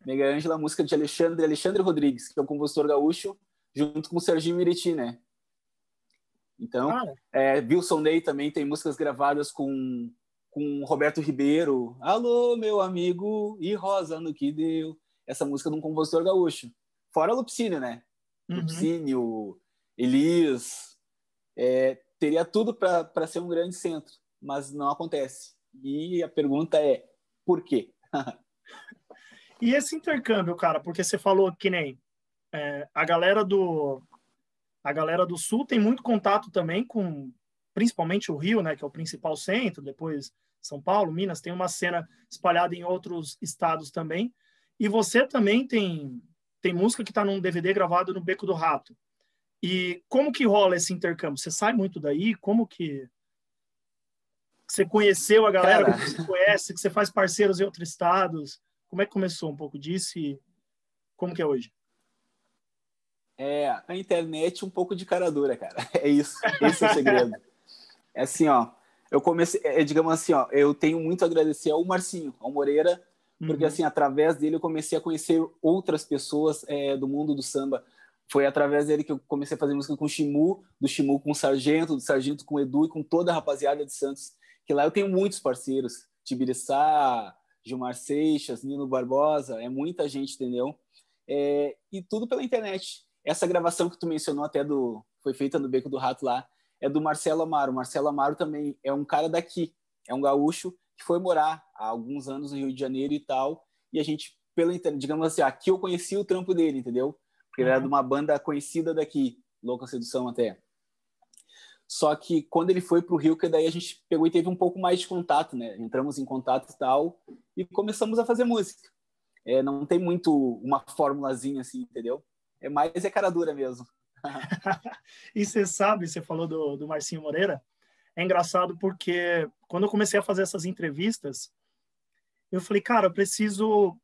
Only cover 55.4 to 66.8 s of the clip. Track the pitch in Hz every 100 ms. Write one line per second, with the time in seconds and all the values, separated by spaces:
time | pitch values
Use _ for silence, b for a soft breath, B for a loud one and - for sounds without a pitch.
55.4 | 220 185 180 208 196 - - - 165 180
56.4 | 196 202 - 165 196 208 202 - 190 -
57.4 | 202 180 196 170 165 - 170 185 180 160
58.4 | 139 - _ _ _ 190 202 202 185 165
59.4 | 160 147 151 143 147 185 - 175 147 139
60.4 | _ _ _ _ _ _ _ _ 180 170
61.4 | 156 131 117 _ _ _ _ _ _ _
62.4 | _ _ _ _ _ _ _ _ _ -
63.4 | 135 147 143 113 - 180 190 175 165 156
64.4 | 165 180 190 185 180 185 185 180 180 147
65.4 | 139 117 - - 120 - 143 147 147 -
66.4 | 220 196 - 175